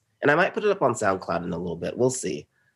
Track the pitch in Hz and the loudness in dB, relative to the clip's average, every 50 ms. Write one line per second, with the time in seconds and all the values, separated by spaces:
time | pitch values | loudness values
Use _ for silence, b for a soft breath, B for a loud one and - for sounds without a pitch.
0 | _ _ _ _ - 139 147 160 185 196 - 226 208 208 196 196 156 127 117 - | _ _ _ _ 2 4 4 4 4 2 0 0 0 0 2 2 2 0 2 2
1 | 110 98 95 92 - - 90 87 87 87 90 85 90 90 82 85 90 85 - - | 2 0 0 0 -2 -2 -4 -2 -2 -4 -4 -4 -4 -6 -6 -6 -6 -6 -2 0
2 | 120 127 127 - - 95 73 - - _ _ _ _ _ _ | 0 0 0 0 -4 -6 -6 -6 -10 _ _ _ _ _ _